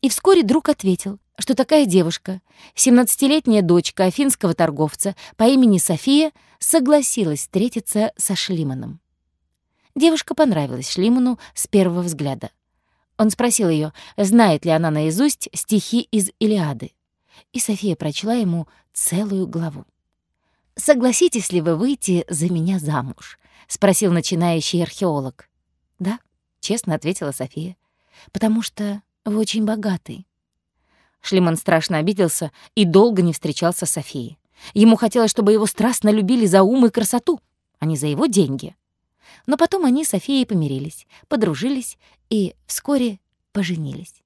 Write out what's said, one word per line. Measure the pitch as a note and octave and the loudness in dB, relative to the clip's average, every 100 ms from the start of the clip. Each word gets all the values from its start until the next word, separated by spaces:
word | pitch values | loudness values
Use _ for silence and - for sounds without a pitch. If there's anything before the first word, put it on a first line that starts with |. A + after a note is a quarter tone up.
И | C4+ | 0
вскоре | - F#4+ F#4+ | 0 4 4
друг | G#3+ D4 - | 4 2 0
ответил, | D4 F#3+ F3+ G3 G3+ _ - | 0 0 -2 -4 -12 _ -12
что | - B3+ | -4 -2
такая | C4 D4+ B3+ | 2 4 4
девушка, | F3+ E3 E3 - F#3+ _ _ - - | 2 2 -4 -10 -12 _ _ -20 -2
семнадцатилетняя | - A#3+ B3 - C#4 D#4 C4+ G#3+ | 4 4 4 0 2 2 2 2
дочка | F3 F3 - - F#3 | 4 2 2 0 0
афинского | - C#4 - F3+ | 2 -2 0 -2
торговца | E3 E3 C#3+ D3+ - G3 F#3 - _ | 0 0 0 -4 -2 -8 -8 -18 _
по | A3+ | 2
имени | C4+ B3 F#3+ | 6 4 4
София, | - D#3+ - C#4 D#4 _ _ _ | 2 -2 2 2 2 _ _ _
согласилась | - E4 C4 D4 C4 - F3+ D3 | 0 2 4 2 2 -2 -2 -2
встретиться | - F#3 A#3+ A#3 - G#3+ A3 - | -4 -2 -2 -4 -4 -2 -2 -4
со | - F#3 | -6 -4
Шлиманом. | - F3 D3 C3 A#2 D#3 _ _ _ _ _ _ _ _ _ - | -4 -4 -4 -6 -10 -14 _ _ _ _ _ _ _ _ _ 2
Девушка | D#4+ D#4+ - D#4 | 2 2 -4 0
понравилась | D4+ E3 C#3+ B2 C#3+ | 2 2 -2 -6 -8
Шлиману | - G3+ B3+ B3 A#3+ - | -2 2 2 0 -2 -10
с | - - | -10 0
первого | G3+ F3+ F3 | 2 2 0
взгляда. | F3 D3+ C#3+ C3 A2+ _ _ _ _ _ _ - | -4 -4 -6 -6 -12 _ _ _ _ _ _ -2
Он | A3 | 0
спросил | - A#3+ A#3 F#3+ | 2 -2 2 2
её, | D#3 D3+ - - - | 0 -2 -8 -18 -2
знает | G3 A#3 G#3+ D3+ E3+ | 2 6 6 4 2
ли | |
она | D#3+ E3 | 0 2
наизусть | D3+ D#3 E3 C#4+ - - | 0 0 0 0 -2 -8
стихи | - - G#3+ - A#3 | -10 -2 -2 0 -4
из | - A3 G3+ - | -2 -2 -2 -2
«Илиады». | A3 G#3 D#3 B2+ C#3+ _ _ _ _ _ _ | -2 0 -2 -6 -12 _ _ _ _ _ _
И | B3 | -6
София | - G3+ G#3 E3 | -4 -2 -2 -4
прочла | D#3 C#3+ G#3 | -4 -6 -4
ему | A#3+ G3 E3+ D#3 _ _ | -2 -2 -4 -6 _ _
целую | - - F3 G#3 G3 F#3 | -6 -4 -2 -4 -4 -4
главу. | E3 E3 C#3+ - _ _ _ _ _ _ _ _ - | -6 -8 -10 -20 _ _ _ _ _ _ _ _ -6
«Согласитесь | - C#4 B3+ A#3 F4 A#3+ F3+ | 2 2 2 2 0 0 -2
ли | F3+ | -2
вы | D#3+ D#3+ | 0 0
выйти | B3 C#4 - F3 - | -2 -2 -2 -2 -2
за | E3 E3+ | -4 -2
меня | E3+ E3 F#3+ | -2 -2 -2
замуж?» — | D3+ D3+ C3 - - - _ _ _ | -2 -4 -6 -12 -20 -20 _ _ _
спросил | - G3 F#3 G3 | 0 2 2 2
начинающий | E3+ D#3 E3+ E3+ E3 - F3+ | 0 -2 -2 0 -2 -2 -4
археолог. | E3 - F#3 D3 C3 - _ _ _ _ _ _ | -4 -4 -2 -2 -6 -12 _ _ _ _ _ _
«Да», | F#3 A#3+ _ _ _ _ | -8 -8 _ _ _ _
честно | - A3+ - D3+ | -6 -6 -4 -4
ответила | D3+ F#3+ D3 | -4 -6 -6
София, | C3+ B2+ - E3 F#3 _ _ _ _ - | -8 -10 -10 -12 -14 _ _ _ _ -14
«потому | G3 A3 A3 | -4 0 0
что | A3 - G#3 G3+ _ _ - | -4 -8 -8 -8 _ _ -4
вы | G#3 | -2
очень | G#3+ A3 G#3+ | -2 -2 -2
богатый». | G#3+ G#3 F#3 - - - _ _ _ _ _ _ _ _ _ | -2 -2 -4 -8 -18 -18 _ _ _ _ _ _ _ _ _
Шлиман | - F#3+ F3+ E3 | -2 2 2 0
страшно | - D#3+ - E3 | 0 0 0 -2
обиделся | D#3+ G3+ F3 - D#3 _ - - | -2 0 0 -2 -6 _ -8 0
и | |
долго | F#3+ F3 A#3 G3 | 4 6 4 4
не | F3 | 0
встречался | D#3 E3+ C#3+ E3+ F3 E3 | 0 -6 -2 -2 -2 -6
с | |
Софией. | - C3+ C#3+ A#2 - _ _ - | -6 -8 -12 -12 -16 _ _ -6
Ему | G#3 A3 A3+ | 4 6 6
хотелось, | A3 B3 A3 | 2 2 0
чтобы | - G3+ | 2 2
его | G#3+ G#3 | 2 0
страстно | - A3 B3 G#3+ | 0 -2 0 2
любили | G#3+ F#3+ B3 G#3+ | 2 2 2 4
за | F#3+ | 4
ум | F#3+ B3+ A#3+ | 4 4 2
и | |
красоту, | - G#3+ A#3+ - E4 _ _ _ _ | 2 -2 -2 -2 -4 _ _ _ _
а | D#3 | -6
не | D3+ | -4
за | D3+ | -4
его | D3 C4+ | -2 0
деньги. | G3 D3 C3+ - _ _ _ _ _ _ - - | 2 2 -2 -10 _ _ _ _ _ _ -16 -4
Но | D4 | 0
потом | E4 G4 D4+ | 0 2 0
они | B3+ | 0
с | D#4+ | 0
Софией | G3 - C4+ B3 | -4 -2 -2 0
помирились, | F#3+ D3 C3+ D3 - _ - _ | -2 -2 -4 -8 -14 _ -20 _
подружились | C#4+ G#3+ C#3 A3 C4+ A#3+ - _ _ _ | -2 0 -2 -4 -4 -8 -14 _ _ _
и | A3 F#3 - _ | -2 -2 -6 _
вскоре | - - C#4+ B3 G3 _ _ _ | -10 -2 -2 -2 -6 _ _ _
поженились. | G3+ F3 E3+ D3 C#3 F3 _ | -6 -4 -4 -6 -10 -16 _